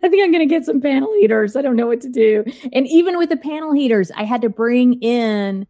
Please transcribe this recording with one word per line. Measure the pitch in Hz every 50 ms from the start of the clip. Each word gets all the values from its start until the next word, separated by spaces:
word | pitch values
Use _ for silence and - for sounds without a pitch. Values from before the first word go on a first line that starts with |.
| -
I | 370
think | 330 381 403
I'm | 359 320
gonna | 349 320
get | 277 320 330 262
some | - - 285
panel | 247 285 269 262 269 440 440 415
heaters. | 403 214 220 220 214 202 208
I | 262
don't | 277 269 247
know | 226 233
what | 233 240 240
to | 240 269
do." | 247 254 220 220 214 214 214 220 - - - 262 -
And | 254 269
even | - 320 330 349 370 359 349
with | 339 311
the | 339
panel | 330 - 277 302 302 320 311 294
heaters, | 285 285 254 226 208 185 165 -
I | - 214
had | 214 247 240
to | 240 233
bring | 208 - 226 233 240 247 254 247 247 247 240
in | 226 240 240 233 220 214 208 202 196 196 190 196 _